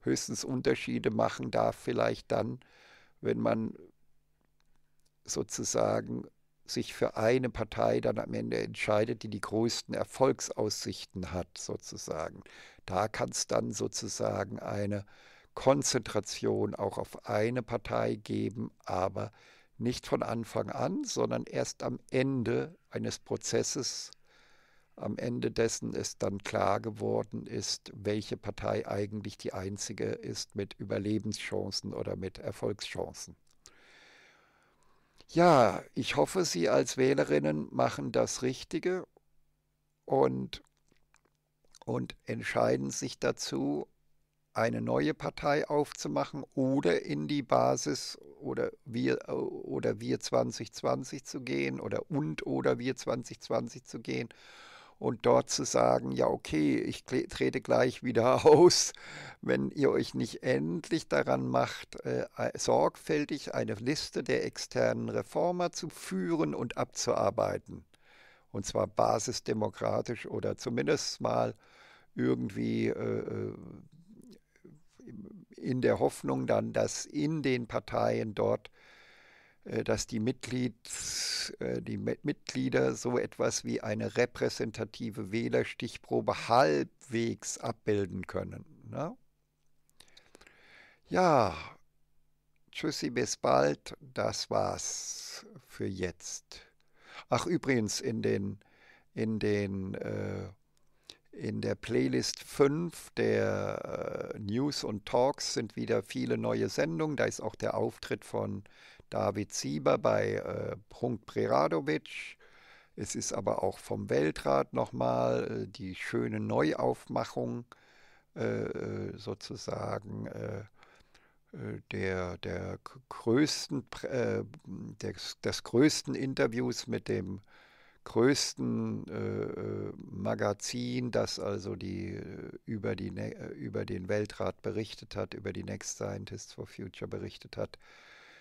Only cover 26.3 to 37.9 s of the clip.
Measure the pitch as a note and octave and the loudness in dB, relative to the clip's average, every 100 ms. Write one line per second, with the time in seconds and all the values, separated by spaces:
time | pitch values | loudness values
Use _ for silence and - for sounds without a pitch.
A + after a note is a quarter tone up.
26.3 | G2+ - G#2 G2 G#2+ A2 G#2+ G#2+ A2 A2 | -2 -2 2 2 2 -2 -2 0 0 0
27.3 | A2+ - A#2 - - - A#2+ G2+ G#2+ - | -6 -6 -6 -4 -6 -8 -6 -2 -2 -2
28.3 | - G#2 - G#2 G#2+ - G#2 G#2 G#2 G#2 | -6 -6 -4 0 0 0 -2 -2 -4 -8
29.3 | - A#2+ F#2+ F#2+ G2+ - G#2+ G#2+ A2+ A#2+ | -8 -8 -6 -6 -6 -6 -4 -4 -4 -6
30.3 | G#2+ - G#2 G2+ - G2+ G#2+ G2+ G#2+ G#2+ | -8 -8 -6 -6 -8 -4 -2 0 0 -2
31.3 | - - G2 G2 - G2+ - G2 F#2+ F#2 | -6 -4 -4 -2 -4 -4 -6 -4 -4 -6
32.3 | - - - A#2 G#2 - - E2+ - - | -6 -8 -4 -4 -4 -6 -6 -6 -6 -14
33.3 | - _ _ - - - - - - - | -16 _ _ -20 -20 -20 -20 -20 -20 -20
34.3 | _ _ _ _ _ _ _ _ _ - | _ _ _ _ _ _ _ _ _ -2
35.3 | E3 F3 C#3+ G#2+ F2+ - - - - D3+ | 6 10 10 8 6 -4 -4 0 2 2
36.3 | F#3+ E3 F3 E3 C3+ C#3 - C3 C#3 - | 2 0 2 4 4 2 2 4 4 4
37.3 | D3 D3 D3+ - C3 B2 | 4 2 0 -2 0 0